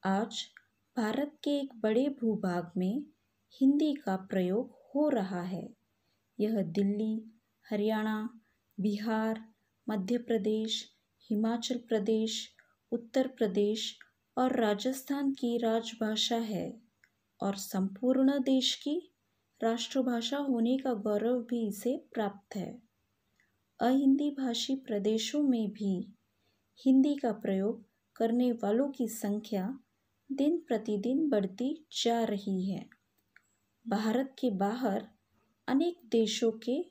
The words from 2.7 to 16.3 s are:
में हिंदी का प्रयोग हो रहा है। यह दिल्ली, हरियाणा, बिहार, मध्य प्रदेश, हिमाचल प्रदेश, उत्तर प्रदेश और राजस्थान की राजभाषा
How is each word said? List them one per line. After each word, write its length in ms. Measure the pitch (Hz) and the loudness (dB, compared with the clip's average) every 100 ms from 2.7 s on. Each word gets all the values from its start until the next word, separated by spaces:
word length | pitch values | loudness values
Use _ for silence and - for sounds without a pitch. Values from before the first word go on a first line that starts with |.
| - | -2
में 280 | 185 240 294 _ _ _ _ - | -2 -2 -6 _ _ _ _ 2
हिंदी 340 | 269 285 302 | 4 4 2
का 220 | 285 - 190 | 0 -2 -4
प्रयोग 600 | 190 196 180 196 269 - - | -2 0 2 0 -2 -10 -6
हो 140 | 277 302 | 0 2
रहा 340 | 247 190 185 | 2 0 -4
है। 260 | 180 185 - - _ _ _ _ _ - | -6 -6 -10 -16 _ _ _ _ _ -4
यह 240 | 208 220 | -2 0
दिल्ली, 680 | 170 165 196 208 220 220 - _ _ _ - | -2 0 0 0 -2 -2 -8 _ _ _ -6
हरियाणा, 680 | 214 208 214 214 214 220 - _ _ _ - | -2 0 0 0 -2 -6 -10 _ _ _ -4
बिहार, 640 | 196 208 220 220 220 226 - _ _ _ - | -2 -2 -2 0 0 -4 -8 _ _ _ -6
मध्य 320 | 214 185 240 | -4 0 -2
प्रदेश, 680 | 240 226 208 214 220 - - _ _ _ - | 0 0 2 0 0 -4 -6 _ _ _ -4
हिमाचल 480 | 208 220 233 - 247 | 0 0 -2 -4 -6
प्रदेश, 680 | - 220 202 220 220 220 - _ _ _ _ | -2 0 2 0 0 -4 -10 _ _ _ _
उत्तर 360 | 233 233 269 262 | -8 -2 -2 -2
प्रदेश 680 | - 220 196 208 220 - - - _ _ - | 0 0 2 0 0 -6 -10 -20 _ _ -2
और 240 | 254 254 | 0 2
राजस्थान 720 | 220 208 254 262 - 277 277 | 2 0 -2 -6 -4 -2 -2
की 240 | 277 240 233 | -2 -2 0
राजभाषा 760 | 233 226 226 - 214 214 - | 2 0 -2 -4 -2 0 0